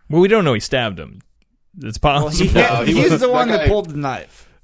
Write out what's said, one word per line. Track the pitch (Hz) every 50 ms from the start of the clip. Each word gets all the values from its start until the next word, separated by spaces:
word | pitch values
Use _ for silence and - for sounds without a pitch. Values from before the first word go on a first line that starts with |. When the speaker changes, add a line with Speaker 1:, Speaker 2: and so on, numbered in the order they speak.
| _ -
Speaker 1:
Well, | 147 165
we | 185 196
don't | 220 220 185
know | 147 123
he | 104
stabbed | - - 139 131 120 110 95 80
him. | 76 - - 95 - _ _ _ _ _ _ _ _ _ - 196
It's | 139 110 107 - -
Speaker 2:
Well, | 151 139 147 147 151
he | - - 185 190
Speaker 1:
possible. | - - 240
Speaker 2:
had, | - - 233
Speaker 3:
No, | 233
he | - -
Speaker 2:
he's | - 294 -
Speaker 3:
was, | - 214
Speaker 2:
the | 254
Speaker 3:
that | 247 247
Speaker 2:
one | 247 247 233
that | 220 165 156
Speaker 3:
guy | 185
Speaker 2:
pulled | 202 208 185 165
the | 147
knife. | 147 147 139 123 98 73 - - - - - _ _